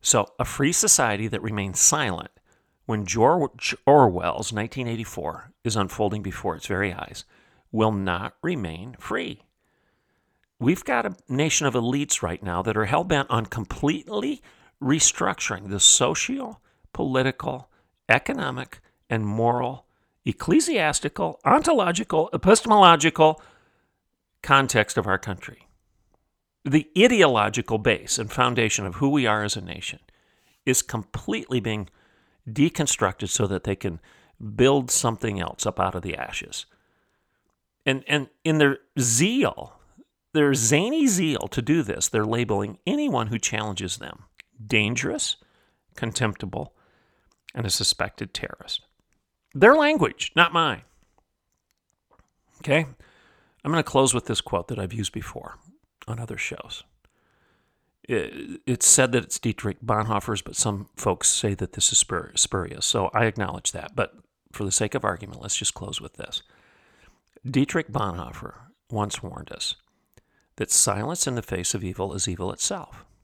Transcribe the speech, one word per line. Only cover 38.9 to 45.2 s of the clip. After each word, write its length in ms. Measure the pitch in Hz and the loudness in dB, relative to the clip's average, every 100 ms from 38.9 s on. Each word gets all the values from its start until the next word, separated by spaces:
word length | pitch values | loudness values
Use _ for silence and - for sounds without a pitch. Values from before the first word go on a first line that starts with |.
| - | -2
zeal, 800 | 123 117 180 254 180 - - - _ _ _ _ _ | 0 2 2 2 0 -2 -18 -20 _ _ _ _ _
their 200 | 156 143 | 2 4
zany 540 | 131 117 147 214 320 277 | 4 2 2 2 2 2
zeal 400 | 185 165 135 - | 2 0 -2 -4
to 120 | - | -6
do 220 | 113 165 | 0 0
this, 260 | 107 - - | 0 -4 -2
they're 160 | 117 | 0
labeling 540 | 107 113 120 101 104 98 - | 0 -2 0 0 -2 -6 -4
anyone 400 | 285 294 139 107 | -2 0 0 -2
who 140 | 113 | -4
challenges 560 | - 110 107 101 92 - | -4 -4 -4 -6 -8 -8
them 260 | - - - _ - _ | -12 -16 -20 _ -20 _
dangerous, 680 | 107 110 104 120 - - | 0 2 2 -2 -4 -4